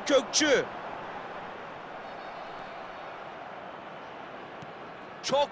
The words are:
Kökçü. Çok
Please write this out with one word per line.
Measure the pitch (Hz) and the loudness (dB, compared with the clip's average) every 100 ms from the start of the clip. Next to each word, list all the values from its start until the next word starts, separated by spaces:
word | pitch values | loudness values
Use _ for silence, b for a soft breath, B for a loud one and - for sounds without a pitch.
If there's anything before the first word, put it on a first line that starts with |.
| - | 8
Kökçü. | 277 269 - 302 226 - - - - - - - - - - - - - - - - - - - - - - - - - - 87 82 - - - - - - - - - - - - - - - - - - | 8 8 6 8 8 6 0 -6 -6 -6 -6 -6 -6 -8 -8 -8 -10 -8 -8 -8 -8 -8 -8 -8 -8 -8 -8 -8 -8 -8 -8 -8 -8 -8 -8 -8 -10 -10 -10 -10 -10 -10 -10 -10 -10 -10 -10 -10 -10 -10 -8
Çok | - 269 285 | 2 4 4